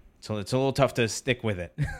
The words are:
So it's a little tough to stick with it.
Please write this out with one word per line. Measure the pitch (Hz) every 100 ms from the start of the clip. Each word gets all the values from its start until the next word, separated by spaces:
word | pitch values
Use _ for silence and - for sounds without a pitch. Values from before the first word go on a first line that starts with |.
| - _
So | - 107
it's | 98
a | 127
little | 135
tough | 131 127
to | - 113
stick | - - 120
with | 113 98
it. | 85 - 147 -